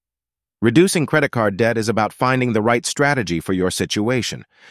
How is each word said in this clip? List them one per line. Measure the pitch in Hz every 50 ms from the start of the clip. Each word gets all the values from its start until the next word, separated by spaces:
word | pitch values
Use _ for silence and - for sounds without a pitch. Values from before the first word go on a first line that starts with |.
| _ _ _ _ _ _ _ _ _ _ _ _ -
Reducing | 113 117 156 180 196 - 180 147
credit | - - 156 147 135 -
card | 123 110 104 98
debt | 87 113 113 120
is | 113 110 107
about | 110 104 107 101 -
finding | - 131 127 131 127 127 123 113
the | 110 107
right | 113 117 123 -
strategy | - - - 147 139 143 135 110 85 87 82
for | - - 95
your | 90 90 92 -
situation, | - 92 82 - 107 104 113 127 127 104 - - 64 - - _ _ - -